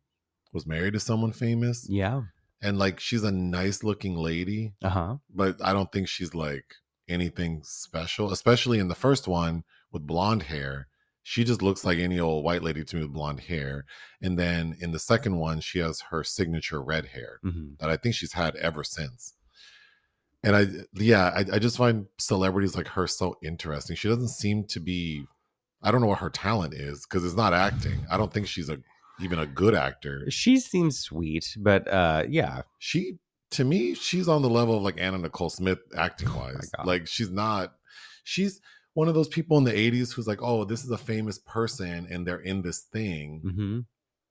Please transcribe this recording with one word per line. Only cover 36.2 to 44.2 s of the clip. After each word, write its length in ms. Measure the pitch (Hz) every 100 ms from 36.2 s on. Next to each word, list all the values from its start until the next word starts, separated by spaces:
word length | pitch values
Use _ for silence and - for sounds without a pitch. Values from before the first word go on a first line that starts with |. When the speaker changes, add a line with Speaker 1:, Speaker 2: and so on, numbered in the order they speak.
| -
Speaker 2:
Oh 60 | -
my 140 | 64
Speaker 1:
wise. 180 | 65 - -
Speaker 2:
God. 120 | 82
Speaker 1:
Like, 180 | 90 80
she's 220 | - 104
not, 460 | 95 110 101 92 _ _ - - -
she's 360 | - 175 196 190 - - _ 156
one 120 | 160
of 60 |
those 140 | 160 147
people 320 | 165 160 147
in 40 |
the 140 | 127 107
eighties 340 | 113 123 120
who's 160 | - 110
like, 140 | 101
"Oh, 240 | 120 113 98
this 180 | 117
is 60 | 123
a 80 | 107
famous 400 | - 110 110 -
person 680 | - 113 113 - 90 87 87
and 160 | 90 87
they're 140 | 87
in 200 | 92 95
this 180 | 87 -
thing." 600 | - 110 107 80 73 78 92
Speaker 2:
Mm-hmm. 340 | 90 98 117 117 _ _ _